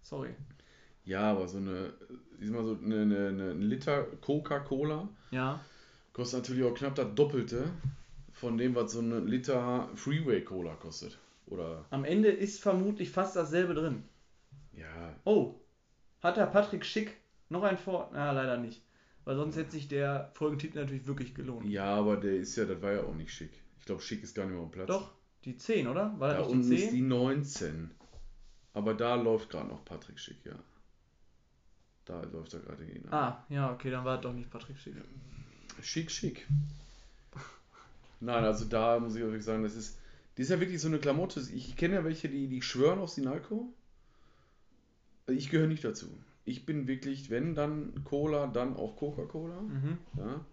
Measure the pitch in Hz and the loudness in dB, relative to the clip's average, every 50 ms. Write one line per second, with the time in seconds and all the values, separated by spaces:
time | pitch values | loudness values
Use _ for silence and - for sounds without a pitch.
0 | - - 147 143 135 - - - 139 - - - - - - - - - - - | -12 -8 -8 -8 -6 -8 -8 -12 -14 -16 -16 -20 -20 -20 -20 -20 -20 -20 -20 -20
1 | _ 92 95 95 104 107 104 95 92 87 90 98 98 98 92 92 95 73 - - | _ -4 0 2 4 4 4 2 2 -2 -2 -4 -2 -2 -2 -2 -4 -6 -8 -12
2 | - - 123 127 - - - - 101 107 113 117 113 113 110 104 - 104 110 107 | -16 -18 -18 -18 -18 -20 -14 -8 -4 -4 -2 0 0 -2 -2 -2 0 0 2 4
3 | 107 104 104 101 101 98 95 95 95 92 82 80 101 107 127 131 - 165 143 143 | 6 6 6 4 4 2 0 0 -2 -2 0 2 2 2 2 2 0 2 2 2
4 | - - - - - - 143 147 143 - 147 139 139 - 139 135 147 151 151 156 | 2 -2 -6 -8 0 0 0 0 2 0 -2 -2 0 -2 0 0 2 0 0 -2
5 | 190 202 - - - - - 127 131 131 143 156 - - - - - - - - | -4 -6 -8 -12 -12 -6 -2 0 0 0 -2 -4 -8 -14 -20 -20 -20 -20 -20 -20
6 | - _ _ - 123 117 127 127 113 127 127 127 127 123 120 - 139 139 139 147 | -20 _ _ -6 -4 -2 -2 -4 -2 0 2 4 4 4 2 2 -2 -2 0 0
7 | 127 104 104 120 147 143 143 131 113 - 117 120 135 165 180 - - 135 - - | -2 0 6 4 4 6 6 0 0 0 -2 -2 -2 -2 -4 -2 -4 -4 -4 -4
8 | - - - - - - - - - 120 117 113 123 127 123 123 117 107 110 117 | -14 -16 -16 -16 -16 -16 -14 -6 -4 -2 0 2 2 4 4 2 2 0 0 -2
9 | 117 113 117 113 85 98 117 127 123 - 135 123 123 123 123 123 123 - - 104 | -2 0 0 0 0 2 0 0 2 2 2 2 2 2 2 0 0 -2 -8 -6
10 | - 135 147 156 160 139 113 92 - - 95 92 87 82 78 - - 82 80 - | -2 0 0 0 4 4 2 2 2 -2 -6 -4 -4 -6 -6 -8 -10 -10 -10 -10
11 | - - - - - - _ - _ - - 90 85 80 82 78 78 - 131 139 | -10 -12 -14 -14 -20 -20 _ -20 _ -10 -6 -6 -4 -4 -6 -8 -10 -6 -4 -4
12 | 135 143 175 208 214 208 196 - 190 202 - - - 202 190 180 185 202 208 208 | 0 2 4 8 8 8 8 6 2 -2 -4 0 2 4 4 4 4 2 0 -2
13 | 180 - - 185 190 190 - 180 165 147 156 175 185 175 175 156 160 160 127 107 | -4 -2 0 0 0 0 0 -2 0 2 4 2 4 4 2 2 2 0 0 -2
14 | - - - - - _ - _ _ _ - - - - - - 80 78 80 82 | -6 -12 -20 -20 -20 _ -20 _ _ _ -20 -20 -20 -20 -18 -16 -14 -12 -10 -10
15 | 85 82 80 - - 196 214 190 127 - - - - _ _ _ _ _ _ _ | -10 -10 -12 -4 2 6 6 6 6 2 -4 -12 -20 _ _ _ _ _ _ _
16 | - - _ _ - 170 175 220 196 - - 202 202 - - 170 - - - 220 | -20 -20 _ _ 0 2 4 4 2 6 6 6 6 6 0 -4 -4 -2 0 0
17 | 214 208 - - _ _ _ - - _ 156 180 202 202 190 - - 196 - 180 | -2 -2 -8 -14 _ _ _ -20 -10 _ -2 2 2 2 2 2 0 -2 -2 -2
18 | - - - 143 143 147 139 131 131 131 123 120 120 113 113 - - _ _ _ | -2 -4 -4 -2 0 2 2 2 2 2 0 0 -2 -6 -8 -12 -18 _ _ _
19 | _ _ _ - - - 135 139 147 156 151 160 156 - 160 156 139 139 143 139 | _ _ _ -12 -4 -2 0 0 0 0 -2 -2 -4 -4 -4 -8 -6 -2 0 2
20 | 139 139 139 139 143 - - - 156 151 147 139 143 156 - 151 143 135 135 131 | 2 2 2 0 -4 -6 -6 0 0 0 0 0 -4 -4 -4 -4 -4 -4 -4 -4
21 | 120 135 139 135 131 120 - 143 131 127 123 117 101 104 101 98 98 98 101 104 | -4 -4 -4 -4 -4 -8 -6 -8 -6 -6 -6 -4 -2 -2 0 0 2 2 4 4
22 | 104 104 104 98 95 98 95 95 92 - - 117 107 92 95 87 87 98 101 101 | 6 6 4 4 4 2 2 2 0 0 0 0 0 0 0 -2 0 0 0 2
23 | 82 71 73 78 80 - - - 82 78 - - - - - - - - 101 87 | 0 -2 -4 -6 -6 -8 -8 -10 -12 -12 -14 -18 -20 -20 -20 -20 -6 -6 -6 -6
24 | - - 117 104 - 107 - - 95 95 90 87 85 80 - 92 92 101 185 196 | -4 -6 -8 -8 -8 -8 -6 -4 -4 -4 -4 -6 -6 -8 -8 -8 -2 0 0 -2
25 | 202 - - - _ _ _ _ - 131 123 - - - 220 196 135 120 135 175 | -2 -6 -16 -20 _ _ _ _ -12 -12 -10 -10 -2 0 2 2 2 2 0 0
26 | 208 214 214 160 135 143 147 - - - 127 127 123 123 127 175 196 220 240 180 | 0 -2 -2 0 0 0 2 2 2 4 4 6 8 8 6 6 6 4 4 2
27 | 131 131 127 120 123 131 135 147 143 139 - - 95 78 76 80 82 82 - - | 4 4 4 4 4 4 4 2 0 -2 -4 -4 -4 -4 -4 -4 -8 -8 -12 -16
28 | - - - - - - - - - - - - - - _ 104 104 110 110 104 | -20 -20 -16 -14 -14 -14 -14 -18 -20 -20 -20 -20 -20 -10 _ -2 0 0 2 2
29 | 117 120 123 120 117 113 113 110 110 - 87 80 69 - - - - - 85 80 | 4 4 4 4 6 6 4 4 2 -2 -6 -6 -6 -6 -8 -10 -10 -12 -12 -12
30 | - - - - - - - - - - - - - - _ - - - _ _ | -12 -14 -14 -14 -14 -14 -14 -14 -14 -14 -14 -14 -16 -20 _ -20 -20 -20 _ _
31 | _ _ _ _ - - _ _ _ _ _ _ _ - - _ _ _ _ _ | _ _ _ _ -20 -20 _ _ _ _ _ _ _ -20 -20 _ _ _ _ _
32 | _ - 90 85 82 85 85 80 82 - - 82 - - 76 71 80 82 - - | _ -12 -10 -10 -8 -8 -10 -10 -12 -10 -12 -12 -12 -12 -12 -12 -12 -12 -12 -12
33 | - - - 151 139 120 120 - - - 143 139 139 131 123 123 - 135 127 127 | -10 -4 -2 0 0 0 -2 -6 -10 -6 -2 0 0 0 -2 -2 -4 -4 -4 -2
34 | 127 131 127 127 - 123 123 123 120 - - 117 - - 135 - - - - 139 | 0 -2 -2 -2 -2 -4 -6 -6 -8 -10 -12 -14 -12 -12 -14 -14 -12 -14 -14 -12
35 | - - - - - - - - - - - - - - - - - - - 160 | -14 -14 -16 -16 -16 -14 -14 -14 -14 -16 -18 -20 -18 -18 -16 -12 -8 -4 -2 -2
36 | 165 160 - - 226 165 - - - - 143 147 147 - - - - - - - | -2 -2 -4 -2 -2 -4 -4 -4 0 2 2 2 2 0 -6 -10 -14 -18 -20 -20
37 | - - - - - - - 139 - - - - - - - - - - - - | -20 -20 -20 -20 -20 -16 -14 -14 -14 -14 -18 -20 -20 -20 -20 -20 -20 -20 -20 -20
38 | - - - - 113 120 120 117 113 110 107 110 113 104 110 113 110 117 117 117 | -20 -20 -12 -8 -4 2 2 4 6 6 4 4 2 2 2 4 6 6 6 6
39 | 117 113 110 113 117 110 110 110 104 110 110 110 110 107 107 113 107 - - - | 4 2 0 0 0 -2 -2 -2 -2 0 0 2 2 0 -2 -4 -8 -10 -10 -12
40 | - - - - - - - - 127 139 185 180 180 185 185 160 143 160 156 147 | -14 -18 -20 -20 -20 -16 -4 -4 2 2 4 2 2 0 0 -2 0 2 2 2
41 | - 143 139 156 180 185 - 151 131 127 - 131 131 - - - 165 175 196 190 | 4 4 4 4 2 0 -2 -6 -6 -6 -6 -8 -6 -6 -2 0 2 2 2 2
42 | 156 160 160 156 - 151 139 139 139 135 127 127 123 - - 123 135 156 180 196 | 2 0 -2 -2 -2 -4 -2 -2 -2 -2 -2 -2 -4 -2 2 6 6 6 6 4
43 | 190 160 - - 135 127 139 156 - - 214 220 247 247 - - - - - - | 0 -4 -2 -2 0 0 0 -2 -4 -4 -4 -4 -4 -6 -10 -16 -20 -20 -20 -20
44 | - - _ - - - - - _ _ _ _ - - - - _ _ _ _ | -20 -20 _ -20 -20 -20 -20 -20 _ _ _ _ -20 -20 -20 -20 _ _ _ _
45 | _ - - - _ - 131 131 - - 165 156 160 160 156 151 - 117 104 - | _ -20 -20 -14 _ 0 0 0 0 2 4 4 6 4 2 0 -2 -4 -4 -4
46 | 87 82 - - - - - - - 110 127 127 - - 156 151 135 123 135 131 | -8 -12 -14 -16 -18 -20 -20 -12 -8 -8 -8 -6 -4 -2 -2 -2 0 0 -2 -2
47 | 131 139 139 135 - - 110 120 147 170 165 147 147 147 151 151 147 - - 147 | -2 -6 -6 -6 -4 -2 -2 0 0 0 0 0 0 0 0 -2 -4 -6 -6 -8
48 | 143 - - 143 147 156 151 147 143 131 107 120 123 135 131 - - 110 - - | -6 -2 0 0 2 2 2 2 0 0 0 0 0 0 -2 -2 -4 -6 -4 -4
49 | - 147 143 - - - - 160 160 165 175 180 208 214 143 135 135 151 170 175 | -4 -4 -4 -4 -8 -6 -6 -6 -6 -6 -6 -6 -6 -4 -2 -2 -2 -2 -2 -4
50 | - - - - 98 110 131 156 156 - | -8 -8 -6 -6 -4 -4 -6 -6 -8 -12